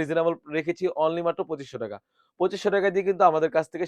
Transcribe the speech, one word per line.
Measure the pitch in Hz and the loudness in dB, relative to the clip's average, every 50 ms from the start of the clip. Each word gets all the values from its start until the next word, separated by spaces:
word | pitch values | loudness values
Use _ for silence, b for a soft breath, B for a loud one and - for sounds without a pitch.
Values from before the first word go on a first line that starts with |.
রিজনেবল | 160 143 160 165 165 170 165 - _ 147 151 | -2 0 0 2 2 0 0 -2 _ -4 -4
রেখেছি, | 160 151 160 170 - 180 180 - 147 156 | -2 -2 -2 -4 -2 -4 -4 0 0 0
only | 160 165 170 170 | 0 0 0 -2
মাত্র | 170 165 190 180 143 | -2 -2 -4 -6 -6
পঁচিশশো | 160 139 139 - - 117 113 | -8 -8 -8 -12 -10 -10 -8
টাকা। | 104 101 101 - _ _ _ _ _ _ - | -10 -10 -14 -16 _ _ _ _ _ _ -2
পঁচিশশো | 180 185 202 190 - 208 196 | -2 -2 -2 -2 0 0 2
টাকা | 202 185 202 175 | 2 2 2 0
দিয়ে | 196 185 190 | 2 0 0
কিন্তু | 196 170 196 175 | 2 4 4 4
আমাদের | 156 160 160 156 - | 6 4 2 2 2
কাছ | 160 156 - - | 0 -2 -2 -4
থেকে | 160 180 | -6 -6